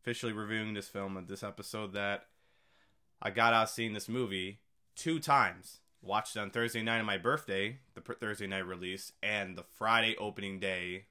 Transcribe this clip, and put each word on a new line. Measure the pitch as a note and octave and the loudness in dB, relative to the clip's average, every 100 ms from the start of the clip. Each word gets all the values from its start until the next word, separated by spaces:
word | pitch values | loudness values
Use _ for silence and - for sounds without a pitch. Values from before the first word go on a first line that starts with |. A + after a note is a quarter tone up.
officially | - A#2+ A#2 | -4 -2 -2
reviewing | G#2 G#2+ A2 G#2+ | -4 -2 -2 0
this | G#2 G2 | -4 -4
film | G2 G2 F#2+ | -4 -4 -6
in | F2+ | -8
this | G2 | -8
episode | G#2 G2 G2+ A2 G#2+ | -8 -8 -8 -6 -4
that | G2 G2+ G2+ - _ _ _ _ _ _ _ _ _ | -2 -2 -2 -6 _ _ _ _ _ _ _ _ _
I | G#2 | -4
got | G2+ A#2 | 4 6
out | A2+ A2+ | 8 4
seeing | - A#2 | 0 -2
this | G#2+ - | -2 -4
movie | A#2+ A#2+ F#2+ F#2 G2+ _ _ _ | -2 0 -2 -4 -8 _ _ _
two | - E3 D#3+ | -8 -2 -2
times. | D#3 C#3 G#2 F#2 - - _ _ | 4 6 6 2 -14 -20 _ _
Watched | - G#2 - A2 | 0 0 0 -4
it | |
on | G2+ | -4
Thursday | A#2 A#2 A#2 | 0 0 0
night | A2+ A#2 | 0 2
on | A2 | 2
my | G2 | 2
birthday, | A2 D3 - F#2+ G2+ C3 _ | 2 0 0 -2 -2 -4 _
the | - | -18
pr-, | - A#2+ | -12 -6
Thursday | A2 G#2 G2+ | -4 -4 -4
night | F#2+ F#2 | -4 -4
release, | F2+ F#2 F#2+ - - | -6 -6 -6 -8 -4
and | G#2 G#2 G2 F2 | 0 0 -2 -6
the | |
Friday | F2 - A2 A2+ A2+ A2 | -12 -2 4 6 6 2
opening | G#2 G2+ G2+ F#2+ | -4 -4 -6 -2
day | F#2+ F#2 F2+ F2+ G2 | -2 -2 -4 -8 -10